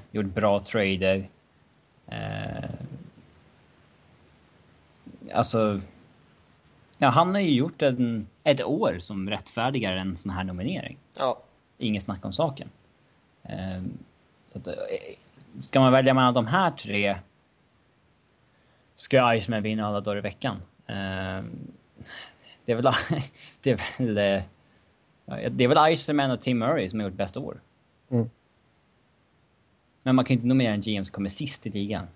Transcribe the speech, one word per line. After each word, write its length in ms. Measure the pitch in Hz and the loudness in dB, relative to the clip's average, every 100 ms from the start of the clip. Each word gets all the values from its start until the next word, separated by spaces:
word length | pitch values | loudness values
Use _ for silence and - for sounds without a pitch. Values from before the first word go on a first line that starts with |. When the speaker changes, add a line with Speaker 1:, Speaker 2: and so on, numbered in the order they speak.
| - | -10
Speaker 1:
gjort 160 | 107 98 | -6 -4
bra 340 | 95 107 101 | 0 2 2
trader. 680 | 98 113 98 95 95 95 95 _ _ _ _ _ _ _ - | 0 0 0 2 2 0 -2 _ _ _ _ _ _ _ -14
Eh, 640 | 57 52 52 52 - - - - - - - - _ _ _ _ _ _ _ _ _ _ _ _ _ _ _ _ _ - - - | -10 -8 -6 -8 -8 -10 -10 -12 -14 -18 -20 -20 _ _ _ _ _ _ _ _ _ _ _ _ _ _ _ _ _ -20 -20 -6
alltså... 460 | 95 117 117 107 101 92 - - _ _ _ _ _ _ _ _ - | 0 0 2 2 0 -6 -16 -20 _ _ _ _ _ _ _ _ 2
Ja, 100 | 139 | 4
han 260 | 127 175 | 6 4
har 60 | 196 | 4
ju 100 | 190 | 2
gjort 320 | 131 156 - | 2 2 2
en, 440 | 143 123 120 113 104 _ | 0 2 0 -2 -6 _
ett 200 | 156 135 | 2 2
år 340 | 90 151 220 87 | 2 0 0 -2
som 300 | 87 101 95 | -6 -6 -4
rättfärdigar 640 | 101 - - 120 135 104 92 | -6 -6 -4 -2 0 -2 -2
en 200 | 95 87 | -4 -6
sån 140 | 104 | -6
här 140 | 87 | -6
nominering. 540 | 95 90 110 185 - - _ - | -6 -4 -6 -6 -8 -14 _ -4
Speaker 2:
Ja. 200 | 131 - - _ _ - | -2 -2 -8 _ _ -6
Speaker 1:
Inget 260 | 117 104 | -4 -2
snack 200 | 98 95 | -4 -8
om 80 | - | -6
saken. 360 | - 156 139 - - _ _ _ _ _ _ | -2 -2 -2 -14 -18 _ _ _ _ _ _
Eh, 400 | - - 95 92 92 92 - _ _ _ _ | -12 -8 -6 -6 -8 -10 -16 _ _ _ _
så 60 | - | -14
att, 80 | - | -10
eh, 80 | - - - - - _ - - - | -10 -6 -8 -10 -20 _ -20 -20 -18
ska 200 | 135 135 | 0 4
man 120 | 131 | 8
välja 220 | 131 131 | 8 6
mellan 200 | 131 127 | 6 6
de 120 | 123 113 | 4 2
här 240 | 175 180 | 2 2
tre, 460 | 131 110 101 101 92 - _ _ _ _ _ _ _ _ _ _ _ _ _ _ _ _ | -2 -4 0 0 -2 -6 _ _ _ _ _ _ _ _ _ _ _ _ _ _ _ _
ska 400 | - - 135 123 113 | -16 2 4 6 4
Iceman 260 | 98 110 | 0 -4
vinna 240 | 107 110 104 | -2 -2 -2
alla 140 | 101 | -2
dagar 180 | 101 101 | -2 -4
i 20 | |
veckan. 360 | 101 101 131 98 90 _ - | -4 -6 -6 -6 -12 _ -12
Eh, 580 | 101 98 95 95 95 110 - - - _ - - - - - - - | -8 -6 -6 -6 -6 -8 -12 -16 -18 _ -20 -20 -18 -18 -20 -20 -14
det 80 | - | -4
är 20 | |
väl, 100 | 117 | 2
<laughs> 800 | 131 123 - 139 - - - _ | 2 2 0 -4 -4 -12 -20 _
det 80 | 139 | 0
är 100 | 110 - - | 0 -2 -4
väl, 200 | 123 104 | -2 2
eh, 240 | 101 98 87 _ _ _ _ _ _ _ | 2 2 -2 _ _ _ _ _ _ _
ja, 260 | - 113 113 | -12 -6 -4
det 140 | 127 | 2
är 40 | 123 | 4
väl 240 | 156 156 | 6 6
Iceman 380 | 160 - 147 139 | 4 0 0 0
och 100 | 123 | 0
Tim 160 | - 123 | 0 0
Murray 300 | 113 156 92 | 2 0 -2
som 120 | 107 | -4
har 80 | 101 | -4
gjort 80 | 95 | -4
bäst 200 | 98 117 | -6 -6
år. 240 | 151 - _ _ _ _ - | -10 -12 _ _ _ _ -2
Speaker 3:
Mm. 220 | 123 117 - _ _ _ _ _ _ _ _ _ _ _ _ _ _ _ _ | 0 0 -4 _ _ _ _ _ _ _ _ _ _ _ _ _ _ _ _
Speaker 1:
Men 120 | 131 | 2
man 100 | 131 | 2
kan 100 | 123 | 4
ju 40 | 127 | 2
inte 80 | 120 | 4
nominera 280 | 131 120 | 4 4
en 60 | 104 | 0
G 160 | 101 104 | -2 -4
M 80 | |
som 80 | 95 | -4
kommer 160 | - 98 | -6 -6
sist 360 | - 143 - 113 | -6 -8 -8 -8
i 40 | |
ligan. 360 | 101 101 107 87 | -6 -4 -4 -8